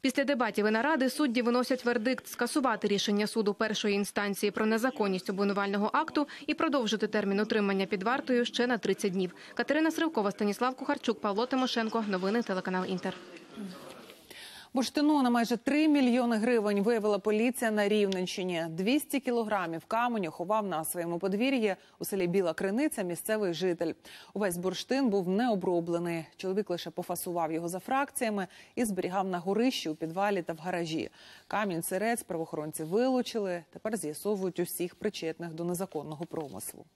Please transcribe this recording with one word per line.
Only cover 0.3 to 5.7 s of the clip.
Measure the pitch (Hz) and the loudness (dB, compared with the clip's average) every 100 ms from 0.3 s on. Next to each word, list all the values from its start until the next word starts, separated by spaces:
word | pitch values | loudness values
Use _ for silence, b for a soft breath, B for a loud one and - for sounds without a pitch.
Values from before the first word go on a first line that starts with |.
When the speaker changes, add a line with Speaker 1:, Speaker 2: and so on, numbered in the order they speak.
| 277 240 208 208 | 2 2 2 4
Speaker 1:
і | |
наради | 220 277 311 262 | 4 4 4 2
судді | - 302 233 | 2 2 2
виносять | 233 240 247 254 | 2 2 2 0
вердикт | 240 240 214 262 - | 2 2 2 -2 -4
скасувати | - 240 311 262 214 214 | -4 0 2 2 0 0
рішення | 202 202 202 208 | 0 2 2 0
суду | - 208 | 0 0
першої | 202 220 208 208 | 0 -2 0 2
інстанції | 202 202 - 202 196 208 | 2 0 -2 -2 0 -2
про | 196 214 | 2 2
незаконність | 220 247 254 208 185 - | 2 0 0 0 0 -2
обвинувального | 190 202 202 202 | 0 0 2 0